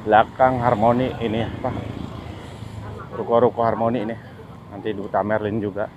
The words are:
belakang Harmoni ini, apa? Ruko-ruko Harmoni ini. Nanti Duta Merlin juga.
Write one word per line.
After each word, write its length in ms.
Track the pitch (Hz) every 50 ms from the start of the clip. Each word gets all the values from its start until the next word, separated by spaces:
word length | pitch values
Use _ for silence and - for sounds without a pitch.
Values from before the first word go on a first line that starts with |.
| 117
belakang 560 | 107 107 107 113 - - - 131 131 131 123
Harmoni 560 | 117 123 117 104 110 117 120 123 131 123 - - 117
ini, 160 | 113 104 113
apa? 320 | 113 107 - - - 127 120 - 110 - - - - - - - - - - - - - - - - - - - - - - - - - -
Ruko-ruko 480 | - 107 120 117 117 120 117 101 117 117
Harmoni 400 | 113 113 104 113 117 117 123 104
ini. 120 | 110 113 113 - - - - - - - - - - 104
Nanti 160 | 98 95 110
Duta 320 | 104 101 98 101 - 98 98
Merlin 320 | 104 110 107 107 104 101
juga. 320 | 113 101 101 92 101 110 - -